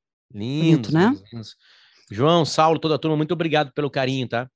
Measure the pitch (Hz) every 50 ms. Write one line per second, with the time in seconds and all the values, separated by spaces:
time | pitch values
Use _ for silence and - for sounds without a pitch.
0 | _ _ _ _ _ _ - 104 104 120 139 151 160 160 165 147 113 104 143 160
1 | 180 226 285 - - - - 117 107 - - _ _ _ _ _ _ _ _ _
2 | _ - 101 101 127 156 170 175 151 - - - 156 160 165 147 - 160 156 127
3 | - 160 156 151 156 151 175 160 170 165 147 151 147 131 - - 147 139 - 143
4 | 135 131 135 135 127 113 - 117 127 135 _